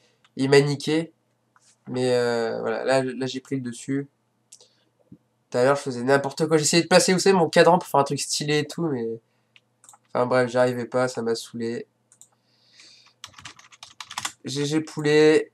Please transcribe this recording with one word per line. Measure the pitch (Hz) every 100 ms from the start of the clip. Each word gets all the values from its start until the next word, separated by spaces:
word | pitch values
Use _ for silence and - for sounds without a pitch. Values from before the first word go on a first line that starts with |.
| _ _ _ -
il | 135
m'a | 139
niqué. | 143 139 - 156 170 _ _ _ _ _ _ _ -
Mais, | 127 127
euh, | 123 120 117 113 113
voilà, | 117 110
là, | 120 135
là | 127 120 131
j'ai | 127
pris | - 135
le |
dessus. | 123 117 - 139 143 _ _ _ _ - _ _ _ _ _ - _ _ _
Tout | 123
à |
l'heure, | 127 143
je |
faisais | 143 120
n'importe | 123 139 139 - 156
quoi. | 156
J'essayais | 147 170
de | 160
placer, | 185 175
vous | 185
savez, | 196 196
mon | 156
cadran | 170 165 175
pour | -
faire | 139
un | 139
truc | 139
stylé | - - 147 151
et | 147
tout, | - 165
mais, | 131 113 117 _ _ _ _ _ _ - - _
enfin | - 123
bref, | 127 123
j'arrivais | 123 127 123 117
pas, | 127 127
ça | 123
m'a | 117 113
saoulé. | - 117 117 117 - _ _ _ - _ _ _ _ _ - _ _ _ - - - - - - - - - - - - 131
G | 135 143
G | 156
poulet. | 156 - 147 151 151 160 -